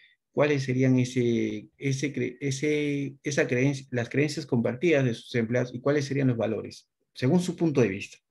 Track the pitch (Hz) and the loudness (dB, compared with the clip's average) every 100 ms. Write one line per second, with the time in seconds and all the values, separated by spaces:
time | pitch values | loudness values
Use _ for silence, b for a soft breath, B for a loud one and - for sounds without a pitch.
0 | B B _ - 147 143 135 127 131 127 | B B _ 0 2 2 0 2 4 4
1 | 123 131 120 117 107 107 104 _ 139 135 | 2 0 0 0 -2 -4 -12 _ -4 -2
2 | 151 131 123 - 143 135 151 151 147 143 | -4 -4 -6 -6 -6 -2 -2 0 -2 -4
3 | 139 - 147 143 139 123 135 139 - 120 | -6 -8 -4 -2 0 2 2 0 -4 -6
4 | 117 131 147 160 143 120 113 123 175 143 | -2 0 0 -2 -2 0 0 0 2 4
5 | 131 113 - 123 110 123 127 123 143 147 | 2 -2 -4 -2 0 0 -2 -2 0 0
6 | 135 135 131 113 107 101 98 - _ _ | 0 0 2 2 -2 -2 -6 -14 _ _
7 | _ - 127 180 180 170 165 139 107 101 | _ -4 2 2 0 0 2 4 2 0
8 | - - _ | -10 -18 _